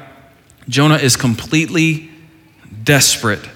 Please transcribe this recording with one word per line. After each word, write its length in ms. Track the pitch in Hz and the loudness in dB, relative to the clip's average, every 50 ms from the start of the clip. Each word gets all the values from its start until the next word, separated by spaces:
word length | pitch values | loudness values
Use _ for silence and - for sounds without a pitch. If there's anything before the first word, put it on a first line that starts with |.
| - - - - - - _ _ _ _ _ _ - - | -20 -20 -20 -20 -20 -20 _ _ _ _ _ _ -12 -4
Jonah 300 | 120 135 147 156 156 151 | 0 2 2 2 2 2
is 180 | 143 127 - | 2 0 0
completely 920 | - - 123 113 - - - - 156 165 143 - 165 160 160 160 151 - - - - - - _ _ _ _ _ _ - - 98 107 | 0 0 -2 -2 -2 -4 -2 -2 -2 0 0 0 0 0 0 -2 -4 -8 -14 -20 -20 -20 -20 _ _ _ _ _ _ -20 -18 -16 -4
desperate, 580 | 110 147 147 135 131 - - - - 110 104 - - - - | 0 2 4 4 4 2 0 -2 -2 -2 -4 -4 -6 -14 -20